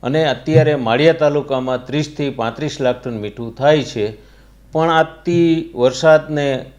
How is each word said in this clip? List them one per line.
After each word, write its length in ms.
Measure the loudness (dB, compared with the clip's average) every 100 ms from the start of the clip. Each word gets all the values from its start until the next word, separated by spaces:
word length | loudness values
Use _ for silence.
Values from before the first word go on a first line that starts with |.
અને 220 | -2 0 0
અત્યારે 500 | -2 2 2 4 0
માળિયા 380 | 0 4 4
તાલુકામાં 720 | 4 2 0 -2 -4 -2 -6 -4
ત્રીસથી 440 | -6 -6 -6 -8
પાંત્રીસ 520 | -4 -6 -4 -8 -2
લાખ 220 | -2 -2
ટન 140 | -6 -8
મીઠું 380 | -10 -10 -14 -2
થાય 280 | 2 2
છે. 300 | 0 -6 -6 -8 -20 -20 -20 _ _
પણ 180 | -2 2
આથી 800 | 2 0 -4 -2 2 2 2 -2 0
વરસાદને 920 | 0 2 4 4 2 -4 -2 -4 -8